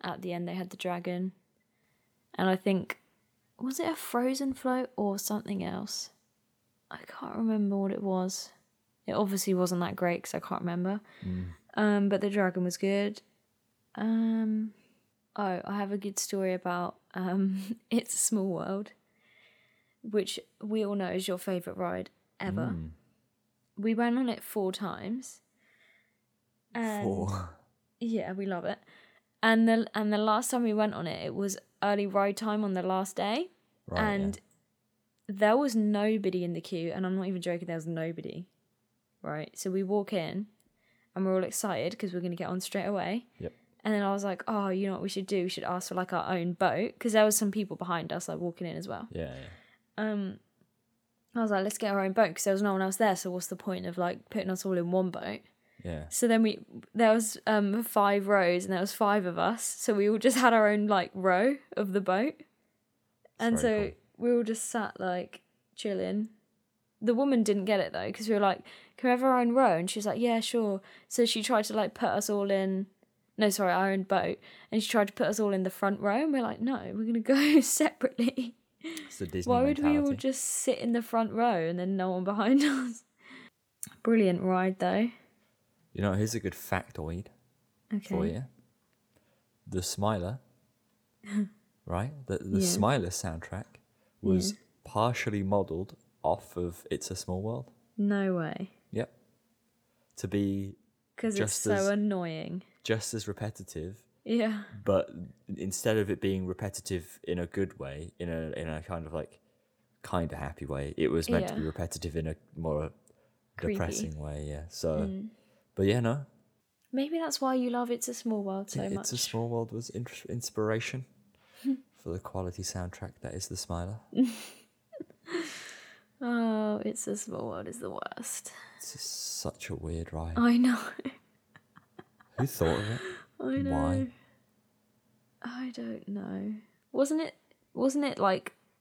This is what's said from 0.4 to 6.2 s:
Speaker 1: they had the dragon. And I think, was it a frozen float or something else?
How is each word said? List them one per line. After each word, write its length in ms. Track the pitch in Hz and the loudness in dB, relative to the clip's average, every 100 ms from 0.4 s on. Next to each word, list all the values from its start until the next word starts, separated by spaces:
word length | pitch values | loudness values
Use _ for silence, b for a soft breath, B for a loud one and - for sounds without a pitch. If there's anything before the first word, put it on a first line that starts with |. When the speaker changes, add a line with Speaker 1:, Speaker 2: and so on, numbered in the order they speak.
| 175 | -4
Speaker 1:
they 60 | |
had 160 | 185 180 | -6 -6
the 60 | - | -6
dragon. 560 | 185 175 175 180 185 - _ _ _ _ _ _ _ _ _ | -4 -4 -4 -4 -4 -6 _ _ _ _ _ _ _ _ _
And 140 | - 185 | 0 2
I 80 | 185 | 2
think, 420 | 202 190 - - _ _ _ _ _ - | 2 0 0 -10 _ _ _ _ _ -10
was 200 | 254 269 | -6 -4
it 100 | 330 | -2
a 60 | 302 | -4
frozen 560 | - 240 254 262 269 | -4 -2 0 0 -4
float 360 | 262 262 254 254 - | -4 -2 -2 -2 -2
or 220 | 208 196 | -2 -2
something 440 | - 208 - 190 | -2 -4 -4 -4
else? 480 | - 185 208 - - _ | -4 -6 -6 -8 -10 _